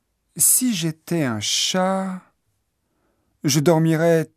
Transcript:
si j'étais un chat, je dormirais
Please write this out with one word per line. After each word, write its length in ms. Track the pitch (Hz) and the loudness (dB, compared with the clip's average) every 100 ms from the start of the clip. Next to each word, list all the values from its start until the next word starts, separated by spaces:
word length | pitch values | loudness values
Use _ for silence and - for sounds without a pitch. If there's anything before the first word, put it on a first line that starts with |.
| _ _ _ - | _ _ _ -2
si 360 | - - 254 | 0 2 0
j'étais 500 | 202 160 156 - 170 | -2 -4 -6 -6 -2
un 160 | 139 110 | -2 -4
chat, 800 | 104 - - 185 185 190 190 185 - _ _ _ _ _ _ _ _ _ _ _ | -4 -4 -2 -2 -2 -2 -6 -10 -14 _ _ _ _ _ _ _ _ _ _ _
je 160 | 160 139 | -2 2
dormirais 680 | 147 160 160 160 170 165 156 | 4 4 4 2 2 2 0